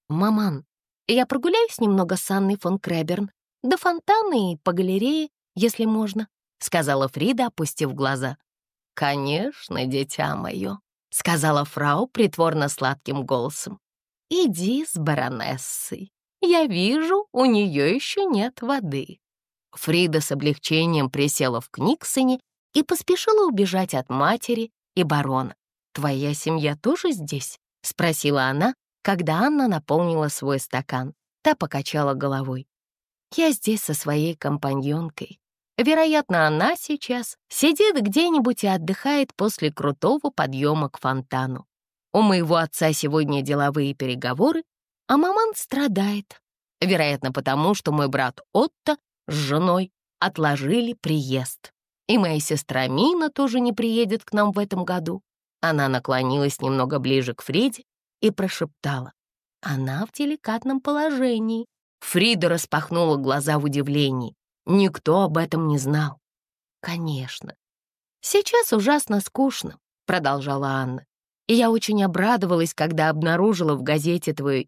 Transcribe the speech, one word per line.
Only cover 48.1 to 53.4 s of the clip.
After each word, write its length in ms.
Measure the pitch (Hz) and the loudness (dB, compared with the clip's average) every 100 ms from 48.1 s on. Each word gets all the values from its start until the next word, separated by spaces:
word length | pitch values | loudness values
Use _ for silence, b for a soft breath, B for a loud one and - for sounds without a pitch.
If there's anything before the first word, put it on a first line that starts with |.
| 135 127 - - | 0 -2 -4 -2
Отто 460 | 202 302 _ - 294 _ _ - | 0 0 _ -4 -4 _ _ -8
с 80 | |
женой 560 | 151 139 147 185 180 185 _ _ - | -4 0 0 2 2 -2 _ _ -4
отложили 720 | 190 165 151 143 139 233 233 | -4 0 0 0 0 0 0
приезд. 800 | - - 156 131 131 127 - - _ _ _ - | -4 -2 -2 0 -2 -4 -10 -18 _ _ _ 0
И 120 | 226 | 2
моя 200 | 180 151 | 2 0
сестра 480 | - 151 - 131 131 | -2 -4 -2 -2 0
Мина 440 | 135 277 349 311 | 2 2 2 0
тоже 280 | - | 0